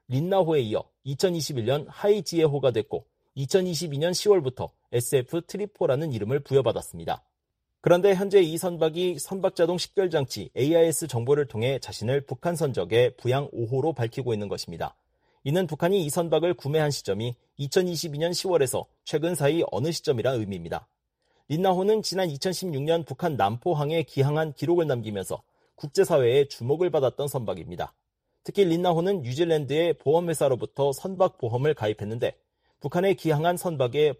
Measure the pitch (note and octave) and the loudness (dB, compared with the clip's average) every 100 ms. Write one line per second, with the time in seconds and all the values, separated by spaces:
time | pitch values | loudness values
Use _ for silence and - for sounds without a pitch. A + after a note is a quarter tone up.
0 | - B2+ F3 F#3+ E3 D#3 A2 G#2+ - _ | -6 -4 2 2 2 2 0 -4 -6 _
1 | C3+ C#3 F#3+ E3+ C#3 C3+ A2 D3 - - | -10 0 0 0 -4 -4 -2 -2 -4 -2
2 | G#3 G#3 - E3+ D#3 C#3 C3+ A2+ - - | 2 2 0 2 2 2 0 0 -4 -8
3 | - _ _ - C#3 F#3+ F#3 D#3 E3+ C#3 | -10 _ _ -10 0 2 2 -4 -6 -2
4 | E3+ F3+ G#3 G3 C3 - F2+ _ _ A#2+ | -2 0 4 4 2 -6 -10 _ _ -4
5 | - C#3 B2 E3+ - F#3+ G#3 _ E3+ C3 | 0 0 0 -6 -6 -8 -8 _ 0 0
6 | D#3+ A2+ G2+ C#3+ - C3+ A#2 F#2 - E2+ | -2 -4 -2 -4 2 2 2 -2 -8 -12
7 | E2 - _ _ _ _ _ _ - F3 | -8 -8 _ _ _ _ _ _ 4 6
8 | G3 F#3 G3+ G3+ D#3+ D#3+ F#3 E3+ D#3+ D#3+ | 6 4 4 4 4 0 -4 0 -2 0
9 | F#3 C#3+ - G3 F#3 - E3 F3+ - - | -2 -4 -8 -4 -2 2 0 0 -2 -2
10 | F#3 D#3 C3 G#2+ F2 - C#3 E3 E3 D3+ | 0 0 -2 -6 -8 -2 2 6 4 2
11 | D#3+ A#2+ A#2+ D3 C#3+ A2 B2 C3 - - | -4 -4 2 0 0 -2 -2 -2 -8 -6
12 | G#2+ C#3 - C3 E3+ E3+ D3+ G#2 F2+ A2+ | -2 -2 -2 -6 -4 -2 -2 -2 2 4
13 | B2 - A#2 C3+ C#3+ - A2+ C3 D#3 D3+ | 2 0 -2 -2 -2 -6 -4 -2 -2 -2
14 | A#2 - B2 G#2+ G2+ F2+ - E2 D#2+ - | -4 -4 -4 -4 -4 -8 -8 -8 -10 -10
15 | _ _ _ _ C#3 E3+ F3 D3+ E3+ G3+ | _ _ _ _ -2 -2 -2 -2 0 0
16 | D3 F3+ E3+ D#3 E3+ F3 C3+ D#3 D3+ C3+ | 0 -2 0 2 2 -2 -2 0 0 -2
17 | - G2 A#2+ A#2+ _ - C#3 F#3+ F3+ E3 | -4 -4 -4 -8 _ -12 -2 0 0 -4
18 | E3+ C#3+ E3+ E3+ F#3+ E3+ C3 G2 - _ | -6 -4 -2 -2 0 2 2 0 -6 _
19 | - D#3 E3 E3+ C#3+ E3 - G2+ D3+ D#3+ | -6 -2 -2 2 2 2 0 0 -2 -2
20 | - B2 B2 B2+ G2+ F#2 E2 E2+ - _ | 0 2 0 0 -4 -6 -8 -10 -10 _
21 | _ _ _ _ - D#3+ F#3+ F3+ G3 A3 | _ _ _ _ -6 0 2 4 2 2
22 | - F#3 F3+ C#3 F#3+ F3 F3+ C3+ D3 E3+ | 0 -2 -2 -2 -4 -4 -4 -4 0 0
23 | - C3+ F3 B2+ G2+ A#2 F3+ D3+ D3 E3 | -2 -4 -2 0 0 0 -2 0 0 -2
24 | - C#3 C3+ D3+ D#3+ - - F3 D#3 B2 | -2 0 2 0 -4 -4 0 2 2 -2
25 | A2 G2+ F2+ - _ _ _ _ D3+ F#3 | -4 -6 -6 -10 _ _ _ _ -4 0
26 | F#3 D#3 A#2+ C3+ C#3 - A#2+ D#3 F3+ D3+ | 4 4 6 4 2 -2 -4 0 0 2
27 | B2+ - C#3+ C3+ G#2 F#2 E2+ F2 - _ | 0 0 -6 -4 -6 -8 -10 -10 -10 _
28 | _ _ _ _ - G3+ F3+ E3+ F3+ D#3+ | _ _ _ _ -6 2 2 4 2 2
29 | F#3 G3 A#2+ B2+ E3+ D#3 C3 D3+ E3+ - | 0 -2 -6 -2 0 0 0 0 0 0
30 | C3+ E3 F3 D#3 C#3+ A#2+ - - C#3 C3+ | 2 2 0 0 0 0 -4 -2 -2 -2
31 | F#3 F#3 F#3 - A#2 B2 D3 D3 G#2+ G#2+ | -8 0 0 0 -4 -2 -2 0 -4 -4
32 | G#2 A#2+ A#2 - _ _ _ _ C#3+ F3 | -8 -4 -4 -6 _ _ _ _ -6 0
33 | F#3+ F3+ D#3+ D3 E3+ F3 F#3 D3 B2 C#3+ | 0 0 0 0 0 0 -4 0 0 2
34 | D3+ | 2